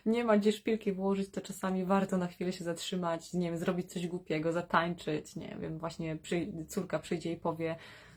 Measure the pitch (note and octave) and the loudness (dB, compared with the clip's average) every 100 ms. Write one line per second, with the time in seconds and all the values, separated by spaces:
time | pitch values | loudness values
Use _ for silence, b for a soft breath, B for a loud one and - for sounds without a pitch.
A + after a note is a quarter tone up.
0 | G#3+ A#3 A#3 G#3 G#3 G#3 - A3 G#3 F#3 | 2 2 6 6 6 4 2 0 0 0
1 | G3 G3 G3 - - - F#3+ F#3 F3+ G3 | 2 2 0 -4 -8 -4 0 0 4 4
2 | F#3+ F#3 F3 - F3+ F3+ E3+ E3+ - F#3 | 4 2 0 -2 -4 -2 -2 -4 -2 -2
3 | F3 E3 - F3 F3 E3+ F#3 F3 F3 F#3 | 0 -2 -2 -2 0 0 0 0 -2 -4
4 | F3 F3 - D#3 E3 E3+ E3+ E3+ E3+ F3 | -4 -6 -2 0 2 0 2 2 2 -2
5 | - D3+ - - - - E3 D#3+ D#3+ - | -2 -4 -4 -10 -8 -8 -6 -6 -6 -6
6 | D#3+ D#3 - F3 E3+ E3 D#3 - F3 D#3 | -6 -6 -2 -2 -2 -6 -6 -4 -2 -4
7 | - E3+ E3 E3+ E3+ D#3+ E3 E3 B B | -2 -4 -2 -2 -2 -2 -2 -4 B B
8 | B | B